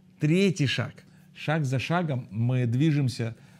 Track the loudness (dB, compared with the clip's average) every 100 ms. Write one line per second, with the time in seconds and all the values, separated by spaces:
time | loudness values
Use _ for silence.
0 | _ -4 0 4 2 2 -2 -2 -6 -10
1 | -20 -20 -20 -10 -4 -2 -2 -2 -2 -2
2 | 0 -4 -4 -2 0 2 2 2 2 4
3 | 0 -2 -6 -8 -18